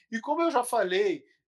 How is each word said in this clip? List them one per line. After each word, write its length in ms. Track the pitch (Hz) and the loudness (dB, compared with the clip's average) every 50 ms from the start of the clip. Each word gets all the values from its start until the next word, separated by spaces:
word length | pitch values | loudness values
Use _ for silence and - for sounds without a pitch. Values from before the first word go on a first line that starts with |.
| _ _ 226 | _ _ -10
E 80 | 226 | -6
como 220 | - 277 302 320 339 | -4 -4 -2 0 0
eu 80 | 330 | 2
já 120 | 285 254 240 | 2 0 0
falei 600 | - 254 226 196 180 180 190 208 196 165 147 - _ _ _ _ | 0 0 0 0 2 2 0 2 0 -2 -4 -8 _ _ _ _